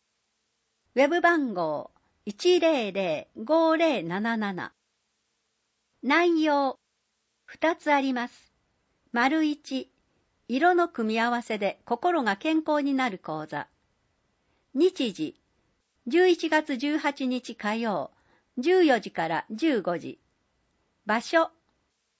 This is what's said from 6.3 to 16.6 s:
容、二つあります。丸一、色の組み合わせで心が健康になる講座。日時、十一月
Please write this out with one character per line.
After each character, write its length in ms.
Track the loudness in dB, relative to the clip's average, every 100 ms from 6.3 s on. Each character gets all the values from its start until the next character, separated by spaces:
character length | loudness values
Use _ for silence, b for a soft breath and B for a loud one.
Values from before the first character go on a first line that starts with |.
| 2
容、 360 | 2 0 0 -4 _ _ _ _ _ _ -20
二 300 | -4 -4 -2
つ 180 | 0
あ 60 | 0
り 140 | 0
ま 140 | -4 -6
す。 260 | _ _ _ _ _ _ _ _
丸 340 | 0 0 2 0
一、 460 | -4 -8 -8 -10 _ _ _ _ _ -6
色 280 | 0 2 2
の 140 | 0
組 260 | -2 -2 0
み 40 |
合 120 | 0
わ 100 | -2
せ 160 | -4 -4
で 240 | -4 -4 -6
心 380 | -2 0 0
が 120 | -2 -2
健 280 | 0 0 0
康 160 | 0
に 120 | 0
な 160 | -2 -2
る 100 | -4
講 260 | -8 -10 -8
座。 220 | -10 -10 _ _ _ _ _ _ _ _ _ _
日 400 | 2 2 2 -6
時、 280 | -4 -8 -10 _ _ _ _ _ _ 0
十 200 | 4 4
一 220 | 4 2
月 280 | 0